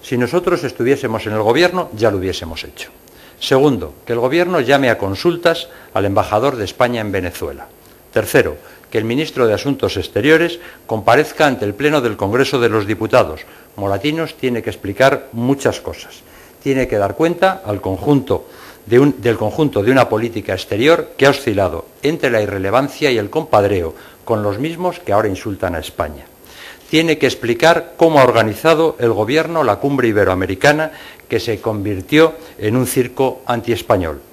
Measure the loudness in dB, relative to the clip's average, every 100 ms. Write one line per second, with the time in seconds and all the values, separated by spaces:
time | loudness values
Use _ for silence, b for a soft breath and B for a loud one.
0 | -4 -2 0 0 0 -2 -4 -4 0 0
1 | -2 -4 -4 0 2 4 2 0 -8 0
2 | 0 0 -4 -6 -10 -12 -14 -16 -20 -20
3 | -20 B B B 0 4 4 2 -6 -14
4 | -6 -2 0 0 0 0 2 2 4 0
5 | -2 -2 -2 0 0 -2 -6 B B -2
6 | 0 0 0 0 0 -2 -8 -2 -2 0
7 | -4 -4 -6 -8 -10 -10 -18 -20 b b
8 | -4 -2 2 2 2 -4 B B B -4
9 | -2 -2 -4 0 0 2 -2 -2 -2 -4
10 | -4 -2 2 4 2 -4 B B -8 -2
11 | 2 2 2 2 0 2 -4 -2 0 2
12 | 0 -2 0 2 0 2 2 2 -2 -4
13 | 2 2 2 -4 -16 B B -8 -4 -2
14 | -2 -4 -6 -4 -4 -4 -6 -8 -10 2
15 | 2 2 -6 -6 -2 0 0 -2 -10 -14
16 | -18 -20 B B B B -2 -2 0 0
17 | -2 0 -2 2 0 0 -6 -6 -4 -4
18 | 2 0 2 -4 B B B B 2 4
19 | 4 2 -2 0 -2 0 0 0 2 4
20 | 4 0 -2 -6 -6 -8 -4 0 2 2
21 | 0 2 2 4 0 0 0 -2 -12 -6
22 | -4 -2 0 0 0 -2 0 0 0 -2
23 | 0 0 -2 -4 2 2 4 0 -2 B
24 | B B -4 -2 -2 -4 -6 -4 -6 -6
25 | 0 0 0 -4 -8 -6 -4 -4 -8 -8
26 | -8 -8 -20 _ B B B B -2 0
27 | 2 2 0 -2 -4 2 4 4 -2 2
28 | 4 6 6 6 2 0 2 2 2 2
29 | 0 0 0 0 0 0 0 0 0 0
30 | 2 2 2 2 -2 2 2 2 -2 B
31 | B B -6 -4 -2 -4 -4 -4 -4 -6
32 | 0 4 4 2 B B -2 0 0 0
33 | -2 0 -2 -2 -6 -6 -2 -4 0 0
34 | 0 -8 -14